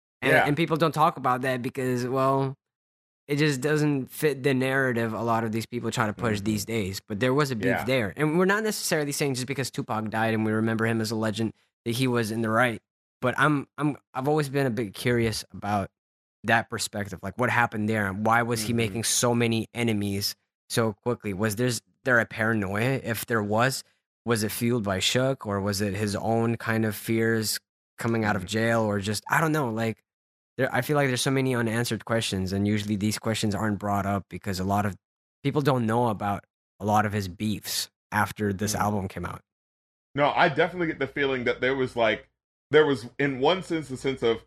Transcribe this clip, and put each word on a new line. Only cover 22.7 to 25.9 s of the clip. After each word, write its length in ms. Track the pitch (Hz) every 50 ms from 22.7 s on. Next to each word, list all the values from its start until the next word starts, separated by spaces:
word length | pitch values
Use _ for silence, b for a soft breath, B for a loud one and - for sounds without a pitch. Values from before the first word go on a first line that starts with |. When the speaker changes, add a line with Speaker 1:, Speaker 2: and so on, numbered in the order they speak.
| 98 104 113 127 139 127 -
Speaker 1:
If 240 | - 113 - -
there 160 | - 123 113 104
was, 400 | 104 104 110 120 135 131 - - _ _ _ _ _ _ _ -
was 180 | 113 117 110 107
it 80 | 101
fueled 320 | - - 117 117 120 123 98
by 140 | 101 95
Shook, 480 | 92 92 - - 123 131 135 135 - -
or 160 | 107 101 101
was 200 | 95 101 101 95
it 120 | 104 101